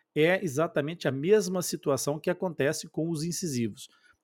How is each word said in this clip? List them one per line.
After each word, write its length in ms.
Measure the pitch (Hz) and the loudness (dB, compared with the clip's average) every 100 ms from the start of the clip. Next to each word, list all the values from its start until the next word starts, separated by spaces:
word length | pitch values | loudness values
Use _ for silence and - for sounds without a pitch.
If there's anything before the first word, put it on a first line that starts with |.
| _ | _
é 300 | 151 160 190 | 2 4 4
exatamente 640 | 180 131 165 156 143 170 156 | 0 0 0 0 -2 -2 -4
a 40 | |
mesma 500 | 135 165 214 185 185 | 0 4 4 4 -2
situação 580 | 170 165 151 135 - 147 | -4 -4 0 0 0 -2
que 100 | 185 | -2
acontece 600 | 175 185 147 139 156 170 | -2 -4 0 0 0 -6
com 200 | - 165 | -4 -4
os 140 | 156 | -2
incisivos. 640 | 165 170 175 123 113 107 - _ _ _ | -4 -4 -2 -2 -2 -4 -18 _ _ _